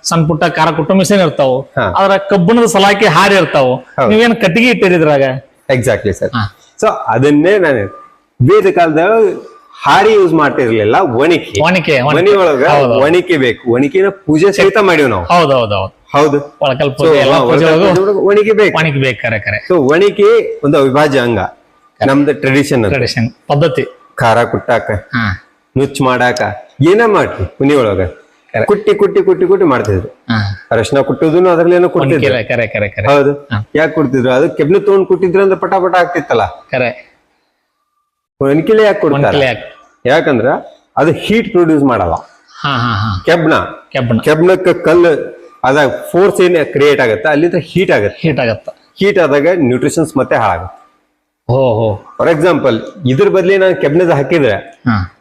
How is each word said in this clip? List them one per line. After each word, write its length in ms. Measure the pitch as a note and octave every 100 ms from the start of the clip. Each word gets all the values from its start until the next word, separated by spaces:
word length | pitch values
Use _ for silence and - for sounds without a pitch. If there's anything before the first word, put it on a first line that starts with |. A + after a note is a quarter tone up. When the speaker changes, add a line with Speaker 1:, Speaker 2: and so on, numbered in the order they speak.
Speaker 1:
ಸಣ್ಣ 240 | - E3+ D#3
ಪುಟ್ಟ 160 | D#3+
ಖಾರ 280 | F3 D#3 D#3+
ಕುಟ್ಟು 240 | D#3+ D3+ F#3+
ಮಿಷನ್ 260 | F#3 G3+
ಇರ್ತಾವು. 400 | E3+ - C3+ B2+
Speaker 2:
ಹಾ. 200 | C3+ -
Speaker 1:
ಆದ್ರ 360 | B2 D#3+ G3 F#3+
ಕಬ್ಬಿಣದ 480 | G3 G3+ F3 A#3 A#3
ಸಲಾಕಿ 400 | G3 G3 G3+ G#3+
ಹಾರಿ 300 | D#3+ G3 G3
ಇರ್ತಾವು. 400 | D#3 D3+ C3 B2+
Speaker 2:
ಹೌದು. 340 | - - C3+
Speaker 1:
ನೀವೇನ್ 260 | G#3+ A#3 A3+
ಕಟ್ಟಿಗೆ 340 | F#3+ E3+ B3
ಇಟ್ಟಿರಿದ್ರಾಗ? 540 | G#3+ G3 F3+ D#3 C#3+ C3+ C3 - _ _
Speaker 2:
Exactly, 420 | C3 A#2 G#2 G#2
ಸರ್. 180 | F#2 G2
Speaker 1:
ಹಾ. 260 | B2 G#2 _ _ _
Speaker 2:
So, 80 | A3 - -
ಅದನ್ನೇ 500 | A2+ C#3 D3 E3 G#3
ನಾನು 460 | E3+ B2+ G2 - - _ _ _
ವೇದ 320 | B2 G#3 G3
ಕಾಲದಾಗ 360 | D3 E3 D3+ F3 A3+ G#3 - - - _ -
ಹಾರಿ 300 | C#3+ E3 G#3
ಯೂಸ್ 200 | G#3+ F3+
ಮಾಡ್ತಿರ್ಲಿಲ್ಲ, 600 | D#3+ C#3+ - B2 A2+ G#2 C#3+
ಒಣಕಿ. 680 | F3+ A#2 D#3 E3 - -
Speaker 1:
ಒಣಕೆ, 400 | D#3 F#3 D#3+ C#3
ಒಣಕೆ. 200 | B2+ D3
Speaker 2:
ಮನೆ 100 | F#3+
ಒಳಗ 360 | G3+ F3+ C#3 D3
Speaker 1:
ಹೌದು, 200 | C#3+ C3
ಹೌದು. 120 | B2
Speaker 2:
ಒಣಕಿ 380 | C#3 F3 F3 E3
ಬೇಕು, 340 | B2+ A#2 B2+
ಒಣಕಿನ 340 | A#2+ C#3 F#3 G3
ಪೂಜೆ 420 | F#3+ - D3+ G3
ಸಹಿತ 260 | G3 G3 G#3+
ಮಾಡಿವ್ 280 | G3 E3 C#3
ನಾವು. 140 | G2+
Speaker 1:
ಹೌದು, 340 | F2 F3 D#3 C3+
ಹೌದು, 180 | A2 G2+
ಹೌದು. 280 | F#2+ _ _
Speaker 2:
ಹೌದು. 460 | C#3+ D3+ C#3+ C#3+ -
Speaker 1:
ಒಳಕಲ್ 280 | C#3+ C3 D3
Speaker 2:
So, 80 | C3
Speaker 1:
ಪೂಜೆ, 220 | E3 C#3+
ಎಲ್ಲಾ 180 | C3+ C#3+
Speaker 2:
ಹಾ, 60 |
Speaker 1:
ಪೂಜೆ 220 | A#2+ C3 D#3+
Speaker 2:
ಒಳಕಲ್ 140 | D#3+
Speaker 1:
ಒಳಗೂ 100 | G3
Speaker 2:
ಪೂಜೆ 120 | F3+
ಒಳಗ 160 | G3 G3+
ಒಣಗಿ 340 | F#3 G3+ G#3+
ಬೇಕು. 260 | G#3 G3 D#3+
Speaker 1:
ಒಣಗಿ 240 | D#3+ C#3
ಬೇಕು, 200 | C3+ B2
ಕರೆ, 180 | A#2+ A2
ಕರೆ. 280 | G#2 G#2 -
Speaker 2:
So, 80 | F3+
ಒಣಗಿ 840 | C3 D#3+ G3+ G3 G3+ A#3 - -
ಒಂದು 140 | C#3+ D3
ಅವಿಭಾಜ್ಯ 420 | C3+ C3+ D3+ C3+
ಅಂಗ, 200 | A#2+ A2
Speaker 1:
ಕರೆ. 680 | F2 - _ _ _ _ G#2+
Speaker 2:
ನಮ್ದು 280 | C#3 C#3+
ಟ್ರೆಡಿಷನ್ 520 | D3 C3+ C3+ C#3 C3+ G#2
ಅದು. 80 |
Speaker 1:
ಟ್ರೆಡಿಷನ್, 380 | C3+ A#2+ - A#2 - _
ಪದ್ಧತಿ. 380 | C#3+ E3 - A#2+ - _ -
Speaker 2:
ಖಾರ 280 | - A#2
ಕುಟ್ಟಾಕ, 480 | A#2+ - - A2+ -
Speaker 1:
ಹಾ. 520 | G#2 - B2 A2 F#2+ _ _ _ C3
Speaker 2:
ನುಚ್ಚ್ 240 | C#3 C#3+
ಮಾಡಾಕ, 400 | C3 B2 B2 A#2+ G#2 G2+ - _
ಏನೇ 240 | D3 G3+ A#3
ಮಾಡ್ರಿ 380 | F#3+ B2 -
ಮನಿ 320 | F2+ - C#3 D3
ಒಳಗ 260 | A2+ F#2+
Speaker 1:
ಕರೆ. 640 | F2+ - _ _ _ A#2 A2
Speaker 2:
ಕುಟ್ಟಿ, 300 | G#3 G#3+ G3+
ಕುಟ್ಟಿ, 280 | G3 G3
ಕುಟ್ಟಿ, 240 | F#3+ F3 F3+
ಕುಟ್ಟಿ 180 | F#3+ F3+
ಮಾಡ್ತಿದ್ರು. 420 | B2 G#2 F#2+ F2+
Speaker 1:
ಹಾ. 600 | - - A2+ G2+ G2 -
Speaker 2:
ಅರಶಿನ 300 | A#2 G#2+ C#3
ಕುಟ್ಟುದನ್ನು 480 | - C3 D#3+ E3 F#3
ಅದ್ರಲ್ಲೇನೋ 400 | E3 F3 F3+ F3+
ಕುಟ್ತಿದ್ರು. 440 | F3+ C3+ D#3 C#3
Speaker 1:
ಒಣಕಿಲೆ, 100 | B2+
ಕರೆ, 240 | G#2+ B2 A2
ಕರೆ, 220 | A2+ G2+
ಕರೆ. 180 | - A2
Speaker 2:
ಹೌದು. 260 | C#3+ C#3
Speaker 1:
ಹಾ. 360 | C#3+ - G#2+ G#2+ D3+
Speaker 2:
ಯಾಕ್ 200 | D#3 -
ಕುಟ್ತಿದ್ರು? 360 | C#3 C3 B2+
ಅದು 180 | B2+ D#3
ಕೆಬ್ಣ 280 | - D3+ F#3+
ತಗೊಂಡ್ 300 | G3+ G3 F#3
ಕುಟ್ಟಿದ್ರು 340 | F3+ F#3 F3+
ಅಂದ್ರೆ 180 | G3 F#3+
ಪಟ 140 | F3+
ಪಟ 220 | G3 F3+ F3+
ಆಗ್ತಿತ್ತಲ್ಲ. 500 | F3 E3 D3 B2 G2
Speaker 1:
ಕರೆ. 680 | - _ C3+ B2 A2 - _ _ _ _ _ _ _ _ _ _ _ _ _
Speaker 2:
ಒಣಕಿಲೆ 420 | C#3 D3 E3 A3
ಯಾಕ್ 180 | G#3+ G3
ಕುಟ್ತಾರೆ? 220 | E3 C#3+
Speaker 1:
ಒಣಕಿಲೆ 220 | C3 C#3+ C3
ಯಾಕ್? 280 | A2+ - - _ _ A#2+
Speaker 2:
ಯಾಕಂದ್ರ 420 | D3+ D#3+ B2+ A#2 F3+ - - _ -
ಅದು 140 | D3+
ಹೀಟ್ 400 | - - A3 A3
ಪ್ರೊಡ್ಯೂಸ್ 320 | F3 E3 D#3
ಮಾಡಲ್ಲ. 300 | C#3 A2+ F2+ E2 - _ _ -
Speaker 1:
ಹಾ, 160 | C#3+ C3
ಹಾ, 160 | A#2+
ಹಾ. 300 | G#2+ A2 F#2 A#2
Speaker 2:
ಕೆಬ್ಣ. 280 | E3+ D#3+ C3 F2 - _
Speaker 1:
ಕೆಬ್ಣ. 280 | C#3 A#2 A2
Speaker 2:
ಕೆಬ್ಣಕ್ಕ 480 | D3+ D#3 F3 F#3 F#3
ಕಲ್ಲು 760 | E3 D#3+ E3+ E3+ C#3 - - - -
ಅದಾಗ 260 | B2+ C#3+ C3+
ಫೋರ್ಸ್ 520 | B2 - E3+ F#3+ -
ಏನ್ 240 | F3+ F3 C#3
ಕ್ರಿಯೇಟ್ 360 | C#3+ C#3+ C3+
ಆಗತ್ತೆ, 280 | B2 G#2+ D#3
ಅಲ್ಲಿಂದ 240 | D3 E3+ F3+
ಹೀಟ್ 320 | - F3+ F#3
ಆಗತ್ತೆ. 360 | C#3+ G2+ - E3
Speaker 1:
ಹೀಟ್ 120 | C#3
ಆಗತ್ತ. 300 | B2 G#2 - - _ _
Speaker 2:
ಹೀಟ್ 240 | G3 G3+
ಆದಾಗ 280 | D#3+ C#3+ D3+
ನ್ಯೂಟ್ರಿಷನ್ಸ್ 640 | F3+ C3 B2 C#3 E3+ D3+ C3+
ಮತ್ತೆ 180 | B2+ C#3+
ಹಾಳಾಗತ್ತೆ. 480 | A2 F2 F#2 - _ _ _ _ _ _ -
Speaker 1:
ಓ, 60 | B2+
ಓ. 440 | C3 A2 A2+ G2+ - -
Speaker 2:
For 160 | C#3+ D#3+
example, 440 | F3 D3+ C3 A2+ - - B2+
ಇದ್ರ 200 | C3 G3+
ಬದ್ಲಿ 280 | F#3 F3+ G3
ನಾನು 240 | F#3+ F3+
ಕೆಬ್ಣದ 280 | D3 D3+ F3+
ಹಾಕಿದ್ರೆ 440 | C#3+ C#3 E3+ C3 F#2+ - - B2
Speaker 1:
ಹಾ. 300 | G#2+ F2 _